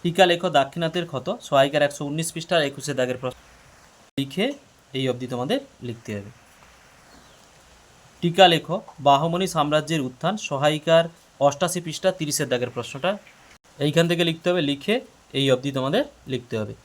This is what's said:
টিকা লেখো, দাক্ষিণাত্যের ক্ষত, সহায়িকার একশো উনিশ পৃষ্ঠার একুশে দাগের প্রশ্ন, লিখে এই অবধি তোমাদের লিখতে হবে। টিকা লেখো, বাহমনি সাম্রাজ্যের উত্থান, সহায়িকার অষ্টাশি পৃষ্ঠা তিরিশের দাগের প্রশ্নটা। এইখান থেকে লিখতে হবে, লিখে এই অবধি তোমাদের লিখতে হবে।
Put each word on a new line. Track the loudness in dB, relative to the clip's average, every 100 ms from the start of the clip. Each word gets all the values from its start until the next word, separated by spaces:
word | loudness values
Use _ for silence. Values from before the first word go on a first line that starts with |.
টিকা | -2 4 4
লেখো, | 4 2
দাক্ষিণাত্যের | 2 2 -2 -4 -4 -6
ক্ষত, | -6 -6 -8
সহায়িকার | 0 2 4 2
একশো | 0 -2 -6
উনিশ | -6 -6
পৃষ্ঠার | -8 -2 0
একুশে | 0 -4 -6
দাগের | -2 -2 -2
প্রশ্ন, | -6 -10 -20 -20 -20 -20 -20 _ -10 -6
লিখে | -4 -2 -4 -4 _ _ _
এই | -4 -2
অবধি | -2 -6
তোমাদের | -6 -2 -4 -6 _
লিখতে | -12 -10 -8 -10
হবে। | -10 -20 -20 -20 -20 -20 -20 -20 -20 -20 -20 -20 -20 -20 -20 -20 _ _ -20 -4
টিকা | -2 6 6
লেখো, | 6 -2 -8 -8 0
বাহমনি | 4 4 4 -2 -2
সাম্রাজ্যের | 0 0 0 0 -2
উত্থান, | -4 -4 -4 -4
সহায়িকার | -6 0 0 0 4 4 4 -8 _ _
অষ্টাশি | 2 2 -2 -2
পৃষ্ঠা | -8 -2 -2
তিরিশের | -2 -4 -4 -2
দাগের | -2 -2
প্রশ্নটা। | -6 -8 -4 -4 -4 -10 -20 -20 -20 _ -2
এইখান | 0 2 2
থেকে | 2
লিখতে | 0 0 0
হবে, | 0
লিখে | 0 -2 -2 -2 -4 _ _
এই | -2 2
অবধি | 2 0
তোমাদের | -4 0 0 -2 -10 -8
লিখতে | -8 -6 -6
হবে। | -6 -12